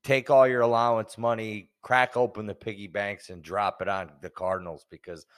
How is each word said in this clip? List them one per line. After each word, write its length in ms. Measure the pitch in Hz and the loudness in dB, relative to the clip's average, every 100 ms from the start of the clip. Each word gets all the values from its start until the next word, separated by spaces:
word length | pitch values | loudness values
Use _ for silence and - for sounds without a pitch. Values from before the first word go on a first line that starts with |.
take 260 | - 135 123 | 0 0 4
all 160 | 135 131 | 6 6
your 160 | 123 | 4
allowance 560 | 117 117 120 113 107 - | 4 4 2 0 -4 -4
money, 520 | 117 113 110 107 90 _ | -2 -2 -4 -10 -14 _
crack 340 | - 127 127 120 | 0 2 2 2
open 300 | 123 107 107 | 0 -2 -10
the 80 | |
piggy 320 | 95 113 101 101 | -10 -10 -10 -8
banks, 440 | 101 101 98 - | -6 -6 -8 -14
and 120 | 90 | -18
drop 400 | 78 95 98 - | -6 -2 -2 -2
it 60 | 92 | -4
on 240 | 95 85 - | -4 -6 -14
the 100 | 87 | -16
Cardinals 560 | - 92 95 87 78 _ | -6 -4 -4 -6 -14 _
because 360 | 80 - 82 - | -20 -16 -16 -18